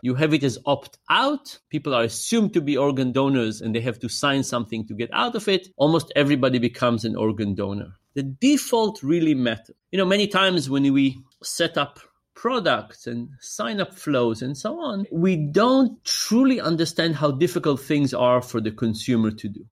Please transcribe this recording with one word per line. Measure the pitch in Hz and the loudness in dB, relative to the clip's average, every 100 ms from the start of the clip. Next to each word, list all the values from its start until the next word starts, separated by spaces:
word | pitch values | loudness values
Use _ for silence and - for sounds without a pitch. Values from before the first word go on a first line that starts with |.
You | 123 127 | -4 0
have | 156 | 0
it | 151 | 2
as | 139 113 - | 0 -2 -2
opt-out. | 139 - - - 175 262 294 - - _ | -2 -4 -12 -2 0 2 -2 -8 -20 _
People | 156 147 | -6 -2
are | 123 117 | 0 0
assumed | - - 233 208 180 | -4 -2 0 2 0
to | |
be | 143 135 | 0 0
organ | 143 135 127 | 0 0 0
donors | 123 135 135 113 110 | 0 2 2 0 -4
and | 107 113 | -4 -2
they | |
have | 123 117 | -4 -6
to | 117 | -8
sign | - 143 139 | -4 -2 0
something | 127 123 113 113 107 | -2 -4 -4 -8 -8
to | 104 | -8
get | 117 | -6
out | - 240 233 | -2 -2 -2
of | 208 | 0
it. | 185 - - | -2 -2 0
Almost | 147 160 156 143 | 2 2 0 0
everybody | 143 143 131 127 | 2 2 2 2
becomes | 120 - 123 117 113 | 0 0 0 0 -2
an | 104 | -2
organ | 110 107 104 | -2 -2 -4
donor. | 98 98 101 87 98 _ 143 | -2 -4 -6 -10 -18 _ -8
The | |
default | 139 135 262 294 - 233 220 208 | -6 0 2 2 0 0 0 -2
really | 135 170 160 135 | 0 2 2 2
matters. | 120 110 - - - | 0 -4 -10 -20 -6
You | 185 | -2
know, | 185 | 2
many | 202 202 | 2 2
times | 185 190 180 131 | 2 2 0 0
when | 139 139 | 2 4
we | 135 135 131 - _ | 4 2 0 -16 _
set | - - 165 160 | -8 -2 -2 -2
up | 139 - - _ _ | -4 -8 -20 _ _
products | - 226 254 170 117 - - - | -8 -4 -2 0 -2 -4 -14 -10
and | 120 123 143 | -8 -10 -14
sign | - - 226 208 | -16 -8 -6 -4
up | 180 | -6
flows | - - 135 120 113 | -6 -2 0 2 0
and | 131 143 | -6 -6
so | 220 330 | -8 -6
on, | 294 202 202 | -6 -6 -4
we | 165 185 170 | 0 2 2
don't | 147 160 240 269 247 220 | 2 4 4 4 4 0
truly | - - - 220 269 240 | -6 -4 2 4 4 2
understand | 156 165 160 - 165 143 | 0 0 0 0 0 2
how | 147 | 0
difficult | 135 170 165 151 139 | 2 2 2 0 0
things | - 147 139 | 0 2 2
are | 127 123 123 | 2 4 4
for | 123 117 | 0 -4
the | 110 | -4
consumer | 107 117 107 - 120 110 | -2 -2 -2 0 2 2
to | 107 107 | -2 -8
do. | 98 - | -10 -14